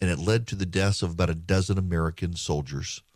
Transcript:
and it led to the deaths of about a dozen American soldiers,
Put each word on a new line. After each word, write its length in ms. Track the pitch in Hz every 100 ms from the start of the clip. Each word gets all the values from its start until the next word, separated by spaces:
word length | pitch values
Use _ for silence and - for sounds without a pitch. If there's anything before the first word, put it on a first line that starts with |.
and 100 | 90
it 80 | 80
led 300 | 90 117 117
to 80 | 98
the 100 | 92
deaths 340 | 95 98 98
of 120 | 90
about 180 | 85 87
a 40 | 82
dozen 420 | 85 95 95 95
American 560 | 92 82 80 80 87
soldiers, 680 | 85 - 73 67 69 67 - -